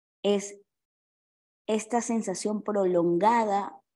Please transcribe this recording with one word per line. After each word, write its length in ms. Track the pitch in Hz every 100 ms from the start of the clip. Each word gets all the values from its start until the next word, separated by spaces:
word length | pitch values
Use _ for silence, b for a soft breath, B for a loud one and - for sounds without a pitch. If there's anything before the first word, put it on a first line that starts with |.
| _ _
es 400 | 196 202 196 - _ _ _ _ _ _ _ _ _ _ -
esta 340 | 220 - 240
sensación 600 | 226 226 214 180 208 214
prolongada 1120 | 208 208 190 175 170 170 208 233 214 202 196 - _